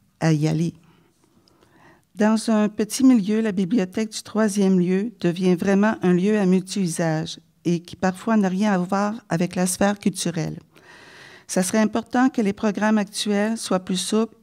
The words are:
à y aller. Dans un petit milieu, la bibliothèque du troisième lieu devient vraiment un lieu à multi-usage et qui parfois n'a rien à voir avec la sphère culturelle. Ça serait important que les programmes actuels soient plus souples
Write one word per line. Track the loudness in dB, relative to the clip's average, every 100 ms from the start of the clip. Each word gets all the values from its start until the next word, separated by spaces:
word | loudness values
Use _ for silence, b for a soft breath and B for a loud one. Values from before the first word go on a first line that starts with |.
| _ -4
à | 0
y | 2 0
aller. | 0 -4 -6 b b b b _ b b b b b b b b 0
Dans | 2 2 2
un | 2 0
petit | -2 -4 2
milieu, | 4 4 4 0
la | 0
bibliothèque | 0 0 0 0 -4 -6
du | -8
troisième | -6 0 0 2 2 4
lieu | 2 0 -2 -4
devient | -2 0 0
vraiment | 2 2 2 2 2
un | 2
lieu | 2 2 2
à | 2
multi-usage | 2 0 -4 -2 -2 -2 -2 -6 -12 -20 _ -4
et | -2
qui | -4 -4
parfois | -4 -2 0 2
n'a | 2
rien | 0 0
à | 0
voir | 0 -2 -2 -6 -6
avec | -2 -2 -2
la | -2
sphère | 0 0 0
culturelle. | -2 -4 -4 -4 -6 -8 -16 _ B B B B B B B
Ça | -4
serait | 0 0
important | 0 -2 -4 0 2
que | 2
les | -2
programmes | -2 -2 0 0 2
actuels | 0 -4 -2 0 0 -4
soient | -2 -4
plus | -2 -6
souples | -2 -2 -2 _